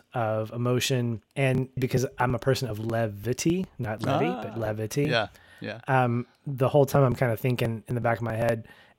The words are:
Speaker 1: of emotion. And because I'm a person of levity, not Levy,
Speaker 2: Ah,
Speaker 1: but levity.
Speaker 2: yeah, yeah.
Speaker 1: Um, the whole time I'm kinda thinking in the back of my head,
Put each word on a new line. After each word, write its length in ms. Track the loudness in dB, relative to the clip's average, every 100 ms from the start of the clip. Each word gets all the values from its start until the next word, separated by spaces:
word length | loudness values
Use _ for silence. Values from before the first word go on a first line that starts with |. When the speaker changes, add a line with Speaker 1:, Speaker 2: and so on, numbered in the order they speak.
| _
Speaker 1:
of 380 | -4 -2 -2 -4
emotion. 720 | -4 0 0 2 0 0 -4 -6 -2
And 320 | 2 2 -2
because 320 | -2 0 0 -2 0
I'm 160 | 0
a 40 | 0
person 300 | 0 0 0
of 100 | -6
levity, 880 | -4 -2 -2 -4 -4 -2 0 0 -2 -6
not 240 | -6 -4
Levy, 260 | -2 0 0
Speaker 2:
Ah, 140 | -2
Speaker 1:
but 160 | -6 -6
levity. 440 | -4 -4 -4 0
Speaker 2:
yeah, 240 | 0 2 0 -6 -20 -12
yeah. 200 | -10 -8 2
Speaker 1:
Um, 400 | 4 4 2 -2 _ -10
the 240 | 0 2
whole 160 | 4 4
time 160 | 6
I'm 100 | 4
kinda 220 | 4 0 0
thinking 480 | 0 0 -2 -4 -6
in 60 |
the 60 | -2
back 160 | 0 0
of 60 |
my 120 | -2 -2
head, 300 | 0 -2 -6 -20 -20